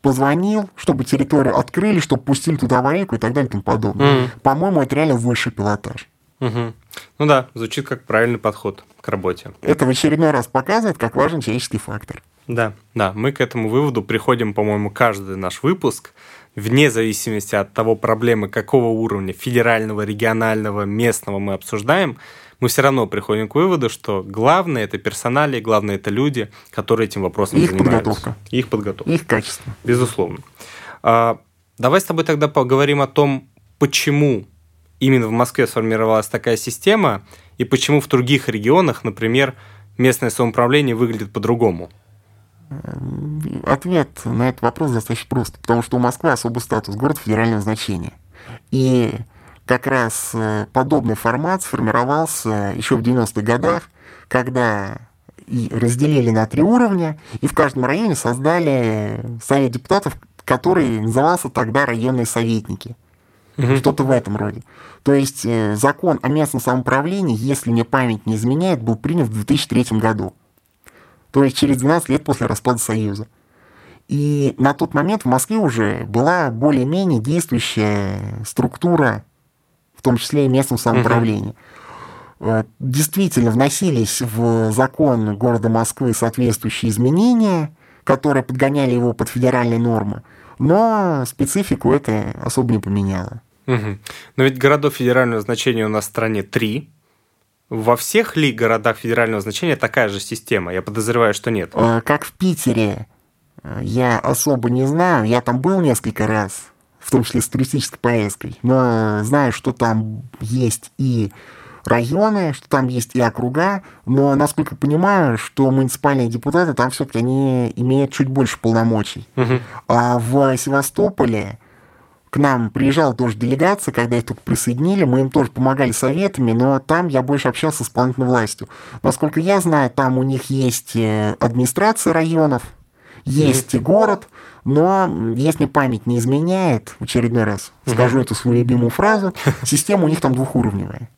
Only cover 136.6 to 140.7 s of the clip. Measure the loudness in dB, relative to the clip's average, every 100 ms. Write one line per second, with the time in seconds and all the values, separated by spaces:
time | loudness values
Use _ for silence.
136.6 | 2 0 -4 -12 -4 0 0 0 0 -2
137.6 | -8 _ -4 2 2 2 0 -2 0 2
138.6 | 2 2 0 2 2 2 0 -2 -4 -2
139.6 | -2 -2 2 2 2 2 0 0 0 0
140.6 | 0